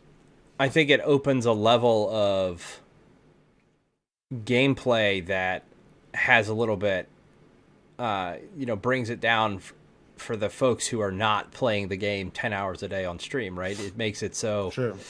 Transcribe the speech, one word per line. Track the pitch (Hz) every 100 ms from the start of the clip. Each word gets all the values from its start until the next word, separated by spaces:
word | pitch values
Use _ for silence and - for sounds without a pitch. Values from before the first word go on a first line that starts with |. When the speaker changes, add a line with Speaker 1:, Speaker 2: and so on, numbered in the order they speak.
| - - _ _ _ -
Speaker 1:
I | 135
think | 160 147
it | 139
opens | - 143 139 131 117
a |
level | 107 107 120 120 113 104
of | 110 101 98 95 85 - - - _ _ _ _ _ _ _ _ _ _ _ _ _ -
gameplay | 123 107 123 139 127 127 117 107 98 87
that | 95 92 90 - _ - _ _
has | - - 123 104
a |
little | 110 113 104
bit, | 101 92 - _ _ _ _ _ _ _ _ -
uh, | 120 98 92 78 - -
you | 123
know, | 107
brings | 123 127 113
it | 117
down | 113 113 110 98
f-, | - - _ _ _ -
for | - 113
the | 101
folks | - 131 110 -
who | 117
are | 101
not | 95 110 104 -
playing | - 127 104 98
the | 95
game | 104 101 92
ten | - 120
hours | 101 98 87
a | 98
day | 95 92
on | 85
stream, | - 139 104 90
right? | 92 101
It | 101 104
makes | 110 101
it | 101 -
so | 113 104 98
Speaker 2:
Sure. | - 123 95